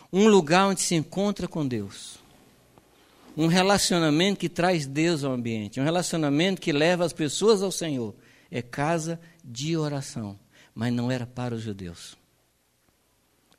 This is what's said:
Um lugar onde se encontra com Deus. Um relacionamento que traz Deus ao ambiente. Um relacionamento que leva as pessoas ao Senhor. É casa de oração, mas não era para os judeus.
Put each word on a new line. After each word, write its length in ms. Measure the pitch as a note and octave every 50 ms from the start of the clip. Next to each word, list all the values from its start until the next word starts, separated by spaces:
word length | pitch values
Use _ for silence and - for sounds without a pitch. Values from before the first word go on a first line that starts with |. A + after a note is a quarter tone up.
| - _
Um 160 | - F#3+ G#3+
lugar 400 | A3 G#3 F#3+ D#3 C#3 E3+ F#3 G3
onde 140 | G3 F#3+ -
se 140 | - - F3+
encontra 520 | D#3+ D3 - - F#3 G3+ G#3 G3 - F3+
com 200 | E3+ - E3+ D3
Deus. 500 | C3 A#2+ G#2+ G2+ G2 - - - - - - - - - - - _ _ _ _ _ _ - - _ _ _ _ _ _ _ - - -
Um 100 | - D#3+
relacionamento 920 | E3 E3+ F#3 F3+ G3 G3+ F#3+ - - F#3+ E3+ E3 D#3 D3 D#3+ F3+ G#3 G3 -
que 100 | F3+ D#3+
traz 380 | - - E3+ F#3 F#3 D#3+ C#3
Deus 360 | C3+ C3+ D3+ D#3+ E3+ E3+ C#3+ C#3
ao 100 | C#3 C3
ambiente. 460 | B2 A#2 A#2 A2+ A2 G#2 G2+ - C3
Um 40 | C3+
relacionamento 800 | D#3 E3+ F3+ E3 - F3 E3 D#3 C#3+ C#3+ D3 F3 G3 F#3 F3
que 100 | - E3+
leva 340 | D3 C#3+ D#3 F3 F3+ E3+ F3
as 80 | E3 -
pessoas 480 | - D#3+ C#3 - - G3 A3 A3+ F#3+
ao 100 | G3+ F#3
Senhor. 440 | - - F3 D#3+ C#3+ B2+ A#2 G#2 - - - - _ _ _ -
É 120 | - B2
casa 580 | A#2 - - C#3+ C#3+ D#3 E3+ E3 D#3 E3 E3 E3 - - - _ -
de 340 | B2+ A#2 B2 C#3+ D#3+ E3
oração, 640 | D#3+ D3+ D3 C#3+ C#3 C3+ - - A#2+ G#2+ G2+ G2+ G2+ _ _ _ - - _ -
mas 180 | G#2+ A2+ B2
não 200 | A#2+ A#2+ A#2+ B2
era 160 | C3 B2 A#2
para 260 | B2 - B2 B2 B2 A#2
os 80 | A2+
judeus. 560 | A2 A2 G2+ G2 F#2+ E2+ E2+ - - - - - _ _ _ _ _ _ _ _ _ _ _ _ _ _ _ _ _ _ _ _ _ _ _ _ _ _ _